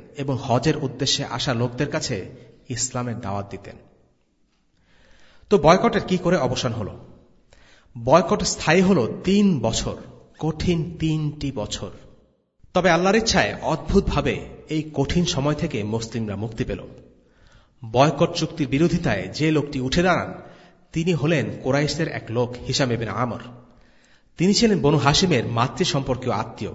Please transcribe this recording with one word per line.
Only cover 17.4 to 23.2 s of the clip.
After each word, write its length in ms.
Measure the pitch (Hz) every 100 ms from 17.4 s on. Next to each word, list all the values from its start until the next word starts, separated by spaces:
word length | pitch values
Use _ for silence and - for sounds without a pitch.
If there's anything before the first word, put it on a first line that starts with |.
| _ - _ _ 113
বয়কট 420 | 120 147 151 165
চুক্তির 340 | - 160 - 135
বিরোধিতায় 600 | 135 170 180 135 101 92
যে 240 | - 156
লোকটি 280 | 156 - 175
উঠে 240 | 185 175
দাঁড়ান, 300 | 180 156 90 - - - - _ _
তিনি 200 | 160 165
হলেন 380 | 156 143 160 107 -
কুরাইশদের 440 | 135 139 147 - 156
এক 180 | 117 -
লোক, 260 | 113 120 - -
হিশাম 240 | 131 135
ইবনে 180 | 113 113
আমর। 300 | 98